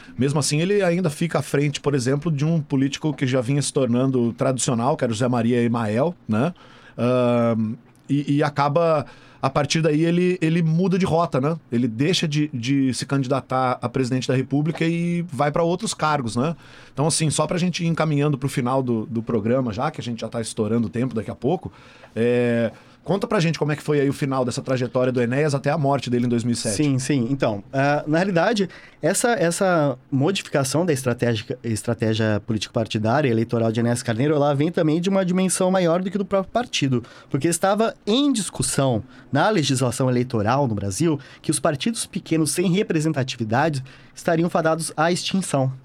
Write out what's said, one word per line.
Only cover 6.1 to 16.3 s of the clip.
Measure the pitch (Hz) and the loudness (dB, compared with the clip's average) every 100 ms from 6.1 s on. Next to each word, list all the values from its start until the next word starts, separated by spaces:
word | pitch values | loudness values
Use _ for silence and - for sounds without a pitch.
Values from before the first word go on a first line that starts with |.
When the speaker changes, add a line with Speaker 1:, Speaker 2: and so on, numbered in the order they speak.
| 175 - | -2 -2
Speaker 1:
né? | 107 156 - - - - - | 0 0 -4 -16 -20 -16 -4
Ah, | 120 127 123 120 117 113 110 120 - - - | 0 2 2 2 2 0 -2 -6 -14 -20 -2
e, | 143 143 143 | -2 0 0
e | |
acaba, | 151 143 143 151 165 151 135 - - - | 0 0 0 2 2 2 -2 -12 -20 -4
a | 135 | -2
partir | 147 139 160 | 0 0 2
daí, | 160 151 | 2 4
ele, | 170 175 180 180 | 2 2 2 0
ele | 160 170 | 0 2
muda | 160 160 190 190 | 2 2 2 2
de | 180 | 2
rota, | 160 170 135 | 2 2 0
né? | 143 165 - | 0 -2 -2
Ele | 120 123 | 0 0
deixa | 110 151 175 165 | 0 0 2 0
de, | 147 151 | 0 0
de | - 117 139 135 | -2 0 2 2
se | 117 131 | 0 -2
candidatar | 139 127 135 - 131 127 127 | -2 0 -2 -2 0 0 0
a | 123 | -2
presidente | 131 123 131 123 | -2 0 -2 0
da | 131 | 0
República | 131 139 156 156 165 | 0 0 0 0 -2
e | 170 170 170 175 | 0 -2 -2 -4
vai | 120 147 | -2 0
pra | 160 | 2
outros | 170 175 220 | 0 0 -4
cargos, | - 156 147 120 | -2 -2 0 -2